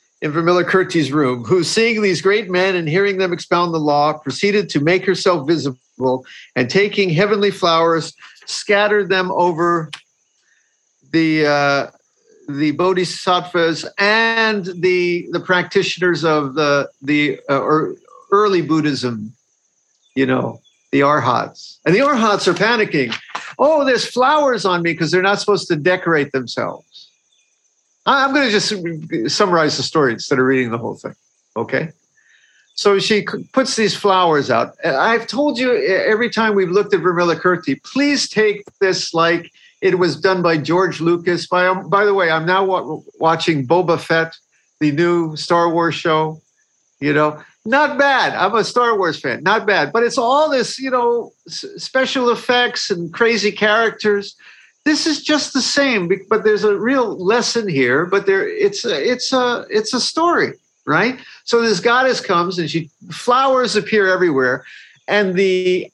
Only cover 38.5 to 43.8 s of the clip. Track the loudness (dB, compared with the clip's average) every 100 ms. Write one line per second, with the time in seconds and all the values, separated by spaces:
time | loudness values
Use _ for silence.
38.5 | 0 -8 _ -2 0 -2 0 2 0 -4
39.5 | _ -20 _ 0 2 0 0 0 2 2
40.5 | 0 0 0 0 0 0 0 0 -4 -2
41.5 | 0 2 0 0 0 2 2 2 0 0
42.5 | 0 2 -2 -4 -10 -12 -2 0 0 0
43.5 | -2 2 2